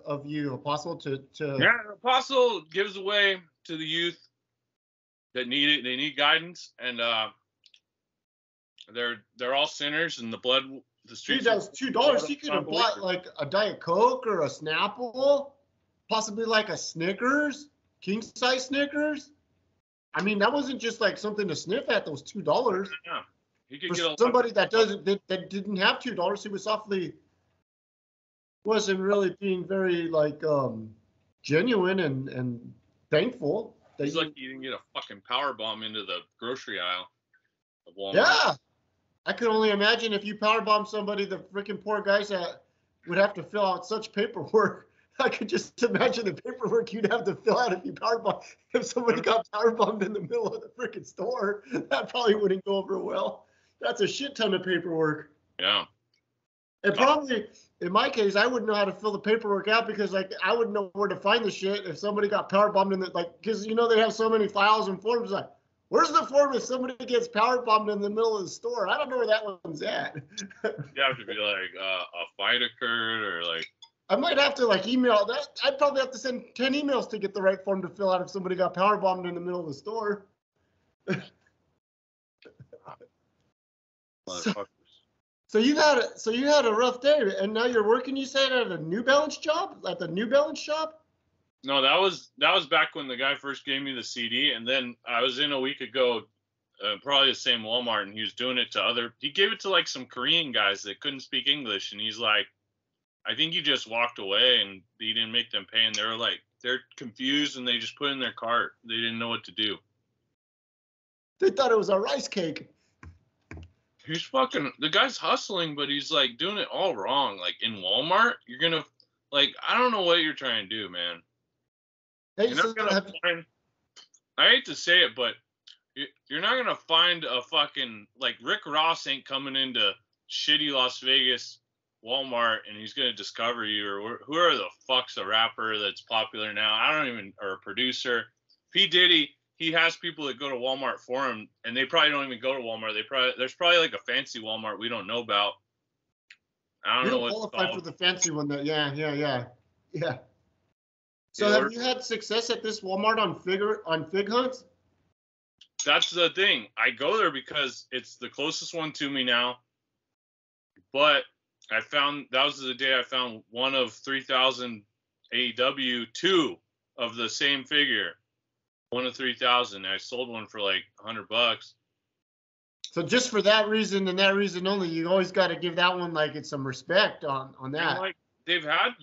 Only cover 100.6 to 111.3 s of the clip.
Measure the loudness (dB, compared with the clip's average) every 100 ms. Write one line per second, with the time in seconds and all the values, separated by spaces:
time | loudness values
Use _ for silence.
100.6 | 0 0 -6 -8 -8 -8 -6 -4 -2 -2
101.6 | -2 -4 -6 -8 -8 -4 0 2 0 _
102.6 | _ _ _ _ _ _ -6 -2 -2 0
103.6 | 0 -2 -2 -2 -2 -4 -2 4 4 4
104.6 | 0 -6 _ _ -6 -4 -2 -4 -4 -6
105.6 | -2 0 0 0 -2 -2 -4 -4 _ _
106.6 | -6 -4 -6 -16 -16 -6 -2 0 -2 -4
107.6 | -2 -2 -4 -4 -4 -2 -6 -6 -2 0
108.6 | -2 -8 -8 -4 -2 -2 -4 -4 -6 -4
109.6 | -4 -4 _ _ _ _ _ _ _ _
110.6 | _ _ _ _ _ _ _